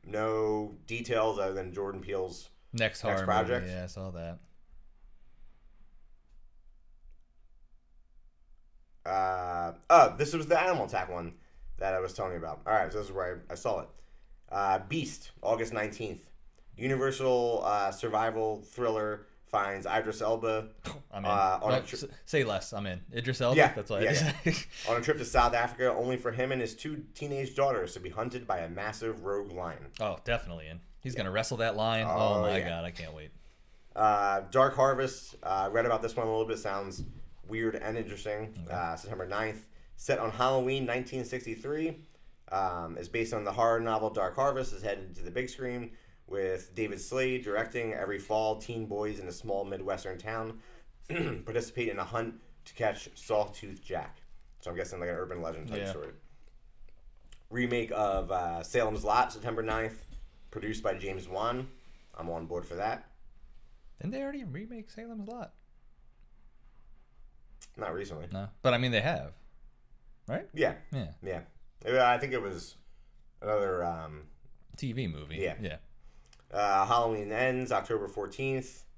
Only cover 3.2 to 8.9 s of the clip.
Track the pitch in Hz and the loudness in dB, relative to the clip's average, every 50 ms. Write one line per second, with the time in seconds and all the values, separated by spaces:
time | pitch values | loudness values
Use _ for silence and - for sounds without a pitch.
3.2 | 95 98 101 107 113 113 123 123 90 90 90 90 90 90 - 98 95 95 87 85 | 2 4 4 4 4 4 2 0 0 -4 -4 -6 -6 -8 -8 -8 -8 -8 -8 -8
4.2 | 82 85 85 87 - - - - - - - - - - - - - - - - | -8 -8 -10 -12 -14 -20 -20 -20 -20 -18 -18 -18 -18 -18 -20 -20 -20 -20 -20 -20
5.2 | - - - - - - - - - - - - - - - - - - - - | -20 -20 -18 -18 -18 -18 -18 -20 -20 -20 -20 -20 -20 -20 -20 -20 -20 -20 -20 -20
6.2 | _ - - - - - - - - - - - - - - - - - - - | _ -20 -20 -20 -20 -20 -20 -20 -20 -20 -20 -20 -20 -20 -20 -20 -20 -20 -20 -20
7.2 | - _ _ - - - - - - - - - _ _ - - - - - - | -20 _ _ -20 -20 -20 -20 -20 -20 -20 -20 -20 _ _ -20 -20 -20 -20 -20 -20
8.2 | - - _ - - - - - - - - - - _ | -20 -20 _ -20 -20 -20 -20 -20 -20 -20 -20 -20 -20 _